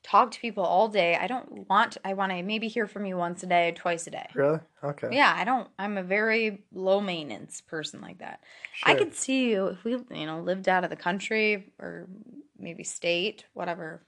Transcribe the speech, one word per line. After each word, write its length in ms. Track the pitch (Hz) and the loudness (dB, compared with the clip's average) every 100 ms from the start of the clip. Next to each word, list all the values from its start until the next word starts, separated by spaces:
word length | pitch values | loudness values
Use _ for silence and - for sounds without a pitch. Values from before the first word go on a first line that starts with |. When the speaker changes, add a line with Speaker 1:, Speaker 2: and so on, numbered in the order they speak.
Speaker 1:
talk 280 | - 202 240 | 6 6 6
to 80 | - | 0
people 240 | 240 208 | -6 -2
all 240 | 175 175 220 | 2 4 4
day. 260 | 208 170 170 | 2 2 2
I 120 | 185 | 0
don't 420 | 165 - - 190 | -4 -8 -16 2
want, 280 | 196 220 - | 2 2 -2
I 100 | 196 196 | -6 -2
wanna 260 | 190 180 | -2 -2
maybe 240 | 185 220 220 | -2 -2 -2
hear 180 | 240 208 | -2 -4
from 180 | 196 202 | -4 -4
you 100 | 185 | -2
once 260 | 175 180 | -2 -4
a 40 | 185 | 2
day, 240 | 175 170 170 | 4 4 0
twice 300 | 180 165 160 | -2 -2 -6
a 40 | |
day. 160 | - - | -10 -8
Speaker 2:
Really? 260 | - 139 160 - _ | 2 2 2 -4 _
Okay. 260 | 143 147 - | -8 -4 -2
Speaker 1:
Yeah, 220 | 240 254 - | 4 4 4
I 60 | 190 | 0
don't, 240 | 262 - - | 0 -2 -6
I'm 200 | 202 202 | -4 -4
a 60 | |
very 600 | 180 202 220 220 220 196 _ | 0 2 2 2 0 -4 _
low 260 | - 190 196 | -4 2 4
maintenance 640 | 202 170 147 101 151 - | 2 -4 -6 -10 -12 -18
person 400 | _ 160 151 - | _ -8 -8 -12
like 160 | - 180 | -16 -14
that. 220 | - - - - - - | -14 -14 -18 -18 -14 0
I 80 | - | 4
Speaker 2:
Sure. 80 | 427 | 4
Speaker 1:
could 140 | 349 - | 2 -2
see 360 | - 262 247 | 0 2 4
you 160 | 202 190 | 2 0
if 160 | 185 226 | -2 -4
we, 60 | |
you 340 | 247 247 156 156 | -4 -6 -8 -6
know, 160 | 160 | -4
lived 260 | 175 190 190 | -2 0 4
out 160 | 185 | 2
of 60 | 175 | 2
the 60 | 170 | -2
country 760 | 180 202 - 220 214 208 202 - | -2 -2 0 2 2 2 -4 -14
or 280 | - 170 175 196 - 285 294 _ | -12 -12 -14 -16 -18 -20 -20 _
maybe 220 | 185 165 | -14 -10
state, 640 | 165 - 175 170 202 - - | -12 -4 0 0 0 -6 -16
whatever. 480 | - 175 170 160 170 | -8 -6 -6 -8 -12